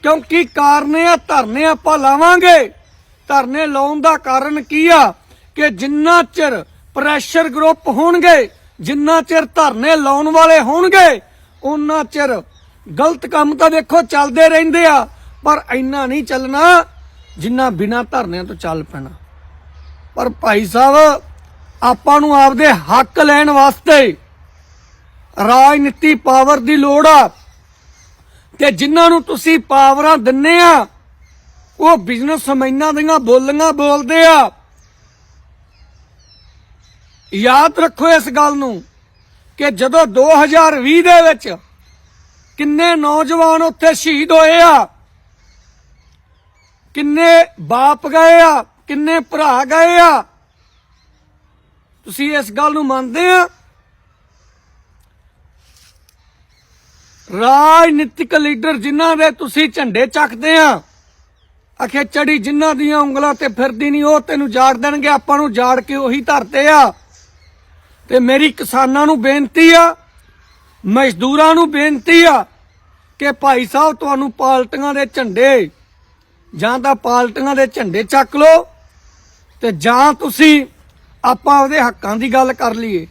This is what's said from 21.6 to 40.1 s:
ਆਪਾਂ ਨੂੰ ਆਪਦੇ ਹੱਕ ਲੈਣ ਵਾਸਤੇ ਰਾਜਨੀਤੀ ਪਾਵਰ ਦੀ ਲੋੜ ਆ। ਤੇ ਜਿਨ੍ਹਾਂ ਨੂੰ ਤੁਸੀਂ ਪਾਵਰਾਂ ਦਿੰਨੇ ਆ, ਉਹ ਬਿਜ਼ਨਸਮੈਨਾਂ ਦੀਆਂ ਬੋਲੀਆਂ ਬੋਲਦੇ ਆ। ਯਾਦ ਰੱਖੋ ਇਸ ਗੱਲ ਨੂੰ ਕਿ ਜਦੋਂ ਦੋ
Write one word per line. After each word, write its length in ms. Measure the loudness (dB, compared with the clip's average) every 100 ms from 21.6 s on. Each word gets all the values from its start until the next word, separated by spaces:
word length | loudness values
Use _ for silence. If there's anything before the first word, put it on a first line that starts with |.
| -20 -4
ਆਪਾਂ 360 | -4 -2 0 2
ਨੂੰ 140 | 2 4
ਆਪਦੇ 360 | 4 4 0 0 0
ਹੱਕ 300 | 0 0 -2
ਲੈਣ 300 | 0 0 2
ਵਾਸਤੇ 680 | 2 2 0 2 2 2 -4 _ _ _ _ _ _ _ _ _ _ _ -6
ਰਾਜਨੀਤੀ 760 | 0 4 4 4 -2 0 0 0
ਪਾਵਰ 360 | 2 2 2 0
ਦੀ 160 | 0 0
ਲੋੜ 300 | 2 2 6
ਆ। 200 | 6 4 _ -20 _ _ _ _ _ _ _ _ _ _ _
ਤੇ 120 | -2
ਜਿਨ੍ਹਾਂ 380 | -2 -2 2 2
ਨੂੰ 120 | 2
ਤੁਸੀਂ 340 | -2 -6 -2 -2
ਪਾਵਰਾਂ 580 | 0 2 4 4 2 2
ਦਿੰਨੇ 400 | 0 -2 0 4
ਆ, 240 | 4 4 0 _ _ _ _ _ _ _ _ _
ਉਹ 180 | 2 2
ਬਿਜ਼ਨਸਮੈਨਾਂ 920 | -2 -6 -4 -6 -4 -4 -2 -2 -4
ਦੀਆਂ 260 | -4 -2 -2
ਬੋਲੀਆਂ 520 | 2 0 0 -2 -2
ਬੋਲਦੇ 520 | -2 -2 -2 -2 2 4
ਆ। 240 | 4 2 _ _ _ _ _ _ _ _ _ _ _ _ _ _ _ _ _ _ _ _ _ _ _ _ _ _ _ _
ਯਾਦ 480 | -4 2 2 2 0
ਰੱਖੋ 300 | -4 -2 0
ਇਸ 180 | 0 0
ਗੱਲ 260 | -2 -2 -2
ਨੂੰ 240 | -8 -10 -16 _ _ _ _ _ _ _
ਕਿ 100 | -6
ਜਦੋਂ 340 | -4 -2 0
ਦੋ 220 | 0